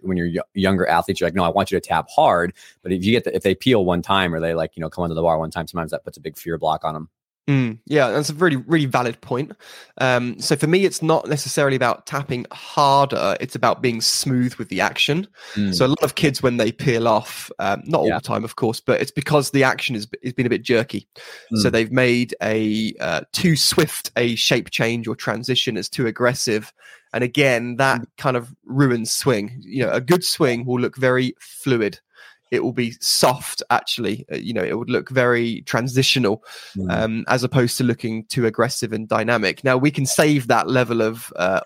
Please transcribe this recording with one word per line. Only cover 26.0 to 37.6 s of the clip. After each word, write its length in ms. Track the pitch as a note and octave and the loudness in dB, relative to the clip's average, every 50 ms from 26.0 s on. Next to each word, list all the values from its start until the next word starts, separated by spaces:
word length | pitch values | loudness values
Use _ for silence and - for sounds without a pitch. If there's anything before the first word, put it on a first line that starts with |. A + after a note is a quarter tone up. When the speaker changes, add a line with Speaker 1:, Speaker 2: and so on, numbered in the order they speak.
| C3 | -2
Speaker 2:
aggressive. 640 | A2+ G#2+ - B2 B2 B2 - - B2+ G#2+ G#2+ G#2+ - - _ - - - - _ _ - | -2 0 2 2 2 2 0 0 -2 -2 -2 -4 -6 -14 _ -20 -20 -20 -20 _ _ -4
And 100 | A#2 B2+ | -4 -4
again, 540 | B2+ - D3 C#3+ C3+ B2 A#2 A#2+ B2 A#2+ A#2 | -2 0 2 2 4 2 2 0 -2 -2 0
that 240 | C3+ - - A#2+ | 2 2 2 0
Speaker 1:
Mm. 60 | A2+ - _ - | -2 -8 _ -4
Speaker 2:
kind 180 | - C#3 B2 A#2+ | -2 -2 -2 -2
of 160 | A#2 B2 - - _ | -4 -6 -12 -20 _
ruins 480 | - C3 C3+ C#3+ C3 A#2+ A#2 A2 A2+ | -4 2 2 4 4 4 2 0 -2
swing. 460 | - - - C#3 B2 G#2 G2+ A2 B2 C3+ | -4 -2 0 0 0 0 -2 -6 -10 -14
You 260 | - - G#2 C3+ A#2+ - | -16 -8 -4 -2 0 0
know, 40 | |
a 100 | - A2+ | 0 0
good 220 | B2+ A#2+ F3 F3+ F3 | 2 2 2 2 2
swing 420 | - - - E3 C3 A#2+ A#2 B2 | -2 0 0 2 2 2 0 -2
will 140 | B2+ B2 B2 | -2 -2 0
look 180 | B2 A2+ - C3 | -2 -2 -2 0
very 360 | C3 B2+ B2+ B2+ B2+ B2 - - | 2 2 2 2 0 -2 -4 -8
fluid. 600 | - - - - - C#3 B2+ A#2 G#2+ G2+ F2+ - _ _ _ - - - - _ _ _ | -16 -20 -20 -6 -2 0 2 2 2 0 -2 -6 _ _ _ -20 -20 -20 -20 _ _ _
It 120 | B2 - - | -2 -2 0
will 100 | B2+ A#2 | -2 -2
be 220 | B2+ A#2+ A2+ A#2 - | -2 -4 -4 -6 -6
soft, 640 | - - - - - D3+ D#3 C#3 - - - - - - | -4 -2 0 2 2 2 2 0 -4 -10 -10 -10 -4 -2
actually. 560 | A#2+ - - - - - - F#2+ G#2+ A#2 - - - | -2 -2 0 -2 -4 -4 -2 -4 -4 -6 -6 -8 -8
Uh, 40 | - | -8
you 160 | - G2+ A#2 | -6 -6 -4
know, 80 | G2+ F2+ | -4 -2
it 120 | C#2 - | -2 -4
would 140 | A2 B2 - | -4 -4 -2
look 220 | B2 - - - | -2 -2 -2 0
very 500 | C3 C3 B2 B2 A#2+ A#2 A#2 A#2 A2+ - - - | 0 2 2 4 2 2 0 -2 -4 -6 -6 -4
transitional, 760 | - A#2 A#2 C3 B2 C3 C3 - - C3 B2 G2 G#2+ - _ - - - - - - | -2 -2 -2 0 2 2 2 2 2 2 2 2 0 0 _ -12 -20 -20 -20 -12 -10
Speaker 1:
Mm. 160 | G2 F#2+ F2+ | -6 -4 -2
Speaker 2:
um, 340 | G2+ G#2+ A2 A2 A2+ A2+ - - | 0 0 0 -2 -2 -4 0 0
as 160 | A#2+ B2+ A#2+ | 0 0 0
opposed 340 | B2 - C3+ | 2 2 2